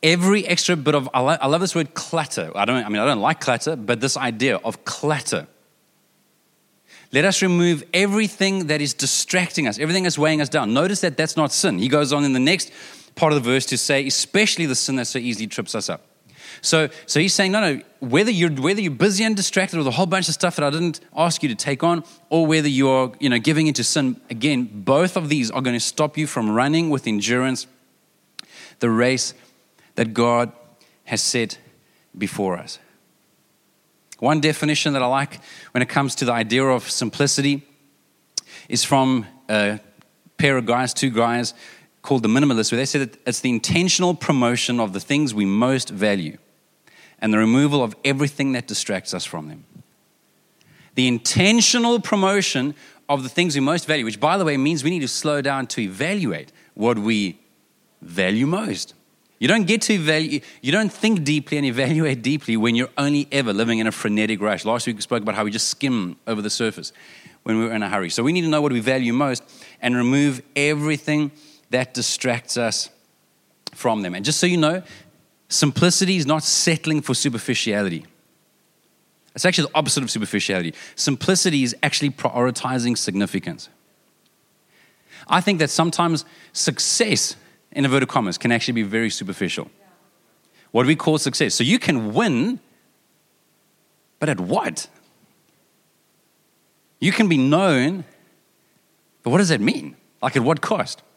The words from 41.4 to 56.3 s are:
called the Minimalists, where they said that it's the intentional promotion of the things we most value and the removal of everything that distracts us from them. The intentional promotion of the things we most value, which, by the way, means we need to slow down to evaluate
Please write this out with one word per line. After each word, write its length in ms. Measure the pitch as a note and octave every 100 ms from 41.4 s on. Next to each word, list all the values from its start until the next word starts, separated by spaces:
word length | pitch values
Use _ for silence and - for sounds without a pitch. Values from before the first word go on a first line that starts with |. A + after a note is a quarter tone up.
| A#2+ - - - _ _
called 220 | - C3+
the 60 | A2+
Minimalists, 420 | A#2 C#3+ A#2 G#2+
where 60 | A#2+
they 80 | C3+
said 160 | D3
that 180 | C3 - -
it's 140 | A#2+
the 80 | B2+
intentional 640 | A#2 - E3+ F3+ - F3+ E3
promotion 640 | - C#3+ B2 A#2+ - B2
of 140 | A2
the 60 | F#2+
things 340 | - C#3+ D3
we 120 | G#2+ G2
most 440 | G2 B2 C3 -
value 480 | G#2 G#2 G2+ D#2+ - _ _ _ _ _ _ - _
and 140 | A2
the 40 | G#2+
removal 460 | A2 B2 C#3+ C#3+
of 120 | A#2+ G#2 C#3
everything 480 | C3+ C#3+ - C#3
that 120 | B2+ A#2
distracts 480 | G#2 - F#2+ -
us 120 | F#2 -
from 240 | E2+ D2+
them. 160 | D#2 - - - _ _ _ _ _ _ _ _ - - -
The 120 | B2+
intentional 920 | A#2+ - - F#3 A#3 A3 B3 A#3 A#3+
promotion 760 | - G#3 F#3+ G3+ F#3 C3+ C3 C#3+ - - _
of 140 | C#3+
the 60 | C3
things 260 | - F3+ C#3
we 60 |
most 240 | C3+ E3+ -
value, 200 | D3+ A2+
which, 140 | G#2
by 180 | C#3 F#3+
the 80 | E3
way, 100 | C#3+
means 280 | C3+ E3
we 60 | C3+
need 120 | F3+
to 60 | C3
slow 340 | - D#3 D3
down 260 | C#3 C3+ B2+
to 140 | -
evaluate 680 | G#2 F#2+ D#3+ G#3 D3